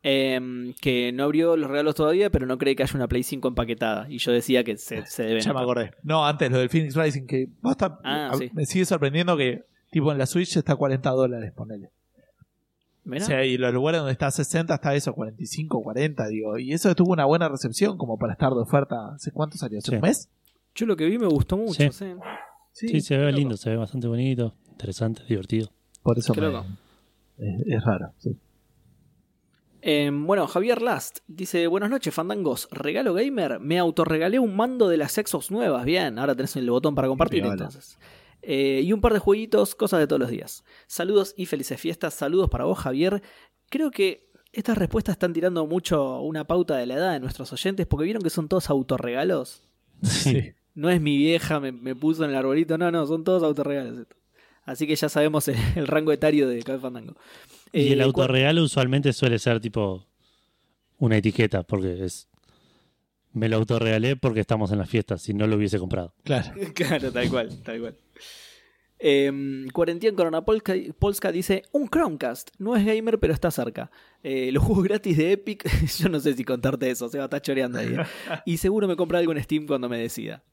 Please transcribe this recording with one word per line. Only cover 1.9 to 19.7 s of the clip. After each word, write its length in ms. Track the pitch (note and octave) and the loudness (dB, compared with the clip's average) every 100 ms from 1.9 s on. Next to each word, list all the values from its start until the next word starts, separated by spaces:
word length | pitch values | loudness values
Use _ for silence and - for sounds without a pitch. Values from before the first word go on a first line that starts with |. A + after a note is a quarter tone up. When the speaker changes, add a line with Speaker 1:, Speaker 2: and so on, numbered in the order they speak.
Speaker 1:
todavía, 360 | D3+ D#3 F3+ G3+ | 2 2 2 2
pero 160 | D3+ B2+ | 2 0
no 120 | B2+ | 0
cree 180 | C#3 C3+ | 0 2
que 80 | |
haya 120 | C3 C#3 | 0 0
una 140 | A#2+ | -2
Play 120 | B2+ | -2
cinco 260 | B2+ C#3 B2+ | -4 -4 -2
empaquetada. 600 | A#2+ A#2 A2+ A2+ G#2 A#2+ | -2 -4 -2 -2 -2 -6
Y 80 | B2+ | -6
yo 120 | - | 0
decía 320 | A#2+ A#2 B2 | 0 4 2
que 140 | A#2 G#2 | 2 -6
se, 280 | - A2 G#2+ | -8 -10 -8
se 180 | - | -6
debe 180 | A2+ A2+ | -2 0
Speaker 2:
Ya 80 | A2 | 0
me 100 | C3 | 0
Speaker 1:
notar. 40 | B2 | 0
Speaker 2:
acordé. 260 | A#2+ G#2+ - | -2 -4 -8
No, 220 | D3 D#3 D3 | -2 0 2
antes, 240 | D3 C3+ | 0 2
lo 80 | B2+ | 2
del 120 | B2+ | 2
Phoenix 260 | E3 D3+ C#3 | 0 0 0
Rising, 320 | D#3+ C#3 C3 | 0 0 -4
que 220 | C3 C3 - | -4 -4 -4
vos 140 | A#3+ C4+ | -2 0
ta-, 240 | F#3+ D3+ - | -2 -2 -6
Speaker 1:
Ah, 240 | D3 C#3+ | -4 -2
Speaker 2:
a-, 60 | B2 | -4
Speaker 1:
sí. 120 | B2 | -4
Speaker 2:
me 120 | F#3 C#3+ | -4 -2
sigue 200 | F#3 F3+ | 0 0
sorprendiendo 500 | E3+ C#3 D#3 F3 E3 | 0 0 0 2 2
que, 300 | B2+ B2 - _ _ | 0 -2 -10 _ _
tipo, 180 | E3 D3 | 0 2
en 40 | C#3+ | 0
la 60 | C3 | 0
Switch 300 | F3 F3+ E3+ | 0 0 0
está 160 | D3 | 0
a 20 | C#3 | 0
cuarenta 320 | C#3 C3 C3+ | 2 0 0
dólares, 420 | C3 B2+ A#2+ G#2+ | 2 2 0 -10
ponele. 360 | - A2+ G#2 F#2 _ _ _ _ _ _ _ _ _ _ _ | -10 -12 -12 -16 _ _ _ _ _ _ _ _ _ _ _
Speaker 1:
Mirá. 200 | - C3 | -10 -6
Speaker 2:
O 40 | F#3+ | -2
sea, 160 | C3+ C3+ | 0 2
y 120 | B2+ | 2
los 160 | B2 | 2
lugares 260 | B2 D3 E3 | 2 2 0
donde 120 | C#3+ | 0
está 160 | B2+ C#3 | -2 -2
a 40 | |
sesenta 440 | - C#3+ E3 E3 D3+ | -2 -2 -2 0 -2
está 180 | D#3 | 0
eso, 200 | C#3+ C#3 | 0 -2
cuarenta 280 | - A2 A2 | -6 -8 -10
y 60 | - | -10
cinco, 340 | - D#3 B2+ | -8 -4 -4
cuarenta, 460 | A2 A2+ D#3 C3 G#2+ | -2 -2 -2 -2 -4
digo. 320 | G#2+ G#2+ A2 | -4 -4 -6
Y 140 | B2+ | -4
eso 200 | D#3+ G3+ F3 | 2 2 4
tuvo 160 | F3+ | 4
una 120 | F3 C#3 | 4 4
buena 240 | E3 E3 | 4 2
recepción 480 | C3+ A#2+ A2+ G3+ G3 | -2 -6 0 0 0
como 200 | A#2+ A2+ | -6 -4
para 140 | A#2 | -4
estar 180 | G2+ C3 | 0 2
de 80 | B2 | 2
oferta. 540 | A2+ D3 C#3 B2 G#2+ D3 | 2 0 0 -6 -8 -12
¿Hace 160 | - | -10
cuánto 260 | - D3+ - | -6 -6 -6
salió? 220 | B2 | -8